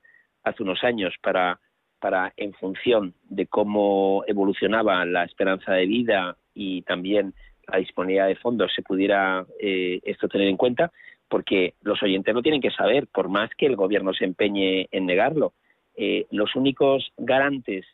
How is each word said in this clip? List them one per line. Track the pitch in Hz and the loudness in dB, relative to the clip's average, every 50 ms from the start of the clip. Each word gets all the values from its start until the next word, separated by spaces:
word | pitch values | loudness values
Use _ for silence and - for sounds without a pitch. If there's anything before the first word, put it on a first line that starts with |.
| _ _ _ _ _ _ _ _ - | _ _ _ _ _ _ _ _ -6
hace | 110 95 - 110 | -6 -6 -4 -4
unos | 92 90 - - | -4 -4 -2 0
años | 123 120 110 95 87 - - | -2 0 0 -2 -4 -6 -4
para, | - 101 95 92 90 90 90 - _ _ _ _ _ _ _ - | -4 0 0 2 2 0 -2 -4 _ _ _ _ _ _ _ -6
para, | - 101 95 92 92 92 - - | -4 -2 0 0 -2 -2 -6 -8
en | 107 101 92 | -10 -10 -10
función | - - 92 92 - - 127 120 110 101 90 - _ _ - | -8 -8 -8 -8 -4 0 2 2 2 2 -2 -8 _ _ -12
de | 98 98 92 - | -6 -6 -4 -2
cómo | - 110 107 104 104 107 101 101 98 98 98 98 98 98 - | 0 0 0 2 2 2 2 4 4 4 2 2 2 0 0
evolucionaba | - 101 101 98 98 95 - 101 98 107 113 110 104 95 90 90 | -2 0 0 2 0 0 0 0 0 0 2 2 2 2 2 0
la | 87 90 90 87 | 0 0 0 -2
esperanza | 85 - - 101 95 95 95 - - 98 | -2 -2 -2 0 0 0 -2 -2 0 0
de | 92 92 | 2 2
vida | 95 107 120 120 113 107 98 90 90 85 _ _ _ - | 2 0 0 2 2 0 0 0 -4 -8 _ _ _ -14
y | - 101 95 92 90 85 | -10 -8 -6 -6 -8 -6
también | - 92 90 90 95 104 104 98 95 - - - - - _ _ - | -6 -6 -6 -2 0 0 0 0 0 -4 -14 -20 -20 -20 _ _ -4
la | 98 95 | -2 -2
disponibilidad | 95 - - - 90 92 95 98 98 98 | -2 -2 -4 -6 -2 0 2 2 4 2
de | 92 | 2
fondos, | - - 120 123 110 92 87 - | 0 -2 -2 0 0 0 0 -2
se | - 90 | -6 -4
pudiera, | - 98 92 95 101 101 98 98 95 92 92 90 - - - | -4 -2 0 2 2 4 2 2 2 0 -2 -4 -8 -12 -6
eh, | 107 101 95 92 92 90 90 - - | -4 -2 -2 -2 -2 -2 -4 -4 -6
esto | - 98 - - 95 | -8 -8 -4 -4 -4
tener | - 101 98 98 | 0 0 2 2
en | 95 - | 2 2
cuenta, | 127 127 123 - 165 170 _ _ - - - _ _ - | 2 0 2 2 0 -2 _ _ -20 -20 -20 _ _ -4
porque | - 95 92 - 107 92 90 85 - _ | -4 -4 -2 0 0 2 0 0 -2 _
los | - 104 101 - - | -4 -4 -2 0 0
oyentes | 101 92 98 98 117 107 | 0 0 0 0 0 -2
lo | 120 | 0
tienen | 117 156 156 135 | 2 2 0 2
que | 120 104 | 0 -2
saber, | - - 95 101 117 143 123 - | -2 0 0 2 2 2 0 -2
por | - - - 90 | -2 -2 -2 0
más | 95 104 110 113 - - | 0 -2 -2 -2 -2 0
que | 151 | 0
el | 143 123 | 0 2
gobierno | 101 95 95 104 98 95 95 92 | 2 0 0 0 0 0 0 -2
se | - 113 | -2 -2
empeñe | 92 87 - 107 101 101 101 98 95 95 95 92 - | -4 -2 0 -2 0 0 0 0 0 0 0 -2 -2
en | - 98 92 | -4 -4 -2
negarlo. | 90 90 92 110 139 160 151 113 87 _ _ _ _ _ _ _ _ - | 0 2 2 2 2 2 0 0 -2 _ _ _ _ _ _ _ _ -10
Eh, | - 110 98 95 92 - - | -6 -2 -2 0 -2 -2 -4
los | - 101 104 104 - | -2 -2 -2 -2 0
únicos | 131 131 139 131 - 143 139 139 131 127 - _ - | 0 0 0 2 2 2 4 4 2 0 -6 _ -10
garantes | 131 117 123 135 139 143 139 135 123 - 101 95 90 - | -2 0 2 2 2 2 0 -4 -6 -6 -6 -6 -8 -12